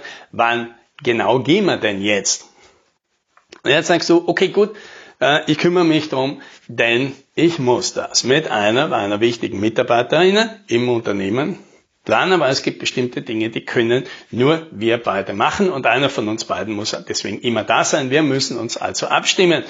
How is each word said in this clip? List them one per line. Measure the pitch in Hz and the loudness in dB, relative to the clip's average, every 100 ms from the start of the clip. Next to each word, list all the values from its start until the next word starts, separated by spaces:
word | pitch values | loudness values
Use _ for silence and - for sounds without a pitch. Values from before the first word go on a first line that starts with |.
| - - - | -8 -18 -14
Wann | 104 117 120 117 - _ - | -2 0 0 -4 -14 _ -8
genau | 135 117 101 127 | -2 0 2 2
gehen | 117 196 180 | 2 2 2
wir | 120 | 0
denn | 110 98 | -2 -2
jetzt?" | 104 101 92 - - _ - _ _ _ _ _ _ _ _ - | 0 0 0 -6 -8 _ -20 _ _ _ _ _ _ _ _ -10
Und | - | 0
jetzt | 151 160 | 0 2
sagst | 170 - | 0 4
du, | 170 170 | 2 4
"Okay, | 175 185 | 0 2
gut, | 190 208 - - - - - | 2 0 -2 -20 -20 -20 0
äh, | 135 147 - | 2 2 0
ich | 151 | 0
kümmere | 175 180 | 2 4
mich | 165 156 151 | 4 2 0
drum, | 135 135 143 - - - | -2 -2 -6 -16 -20 -14
denn | 117 117 120 135 - _ | -2 2 2 0 -6 _
ich | - 170 165 | 0 0 2
muss | 127 180 - | 2 2 0
das | - - - | -6 -4 -4
mit | 117 143 156 | 2 0 2
einer | 110 104 120 151 | 0 2 2 0
meiner | 120 101 104 | -2 -2 2
wichtigen | 120 120 104 98 | 0 0 -6 -2
Mitarbeiterinnen | 110 117 123 117 123 151 185 202 220 - - | -2 0 2 2 2 2 4 2 0 -6 -2
im | 117 123 | 0 0
Unternehmen | 117 117 101 98 120 160 180 - _ _ _ | -2 -2 -4 -2 -2 -4 -8 -14 _ _ _
planen, | - 110 160 180 | -2 0 2 2
weil | 135 | 2
es | 135 | 0
gibt | - - | -4 -6
bestimmte | - - 123 143 | -6 -4 -4 -6
Dinge, | 143 110 110 | -6 -4 -4
die | 127 | -6
können | - 127 117 127 - - - | -4 0 2 0 -2 -16 -10
nur | 113 135 160 160 | 0 2 2 -2
wir | 101 113 117 | -4 0 0
beide | 117 98 95 | 0 -4 -4
machen | 101 143 - 185 | 0 0 0 -2
und | 139 127 | 0 0
einer | 123 139 | 2 0
von | - 110 | -2 -4
uns | 110 | -6
beiden | - 87 101 | -6 -6 -6
muss | 104 107 - - | -6 -6 -8 -8
deswegen | 104 - 104 | -8 -6 -4
immer | 123 113 | -2 -2
da | 104 123 | 2 2
sein. | 170 160 131 | 2 0 0
Wir | 143 | 2
müssen | 151 135 135 120 | 2 0 -2 -4
uns | 113 - | -6 -6
also | - - - | -6 -4 -2
abstimmen." | 151 - - 180 151 - | -2 0 2 4 2 -2